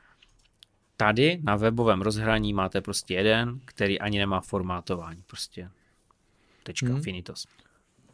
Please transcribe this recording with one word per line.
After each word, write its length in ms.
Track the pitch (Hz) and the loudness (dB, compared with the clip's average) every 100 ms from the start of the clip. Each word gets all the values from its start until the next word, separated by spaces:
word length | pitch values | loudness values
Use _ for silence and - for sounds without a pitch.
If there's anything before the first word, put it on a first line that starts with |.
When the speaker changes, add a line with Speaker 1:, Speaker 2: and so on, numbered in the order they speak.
| _ _ _ _ _ _ - _ _ - | _ _ _ _ _ _ -20 _ _ 2
Speaker 1:
Tady 420 | 107 110 151 175 | 2 6 4 2
na 140 | 147 104 | 0 2
webovém 460 | 113 117 113 92 | 2 4 4 4
rozhraní 500 | 104 107 110 110 107 | 2 0 0 2 2
máte 280 | 101 92 98 | 0 0 -2
prostě 340 | 101 - - | -4 -6 -4
jeden, 460 | 92 107 113 120 131 | 2 4 4 0 -6
který 360 | - - 101 98 | -14 -2 0 0
ani 180 | 104 101 | 0 0
nemá 220 | 98 95 | 0 0
formátování, 840 | - 98 90 87 - 87 82 85 - | -2 -4 -2 -4 -4 -6 -6 -16 -16
prostě 440 | - - - 90 - _ _ _ _ _ _ _ _ | -12 -12 -12 -16 -18 _ _ _ _ _ _ _ _
tečka, 240 | - 82 123 | -12 -4 -2
Speaker 2:
Hmm. 160 | 135 | -2
Speaker 1:
finitos. 440 | 151 90 - - - _ _ _ _ _ _ | -4 -8 -12 -14 -16 _ _ _ _ _ _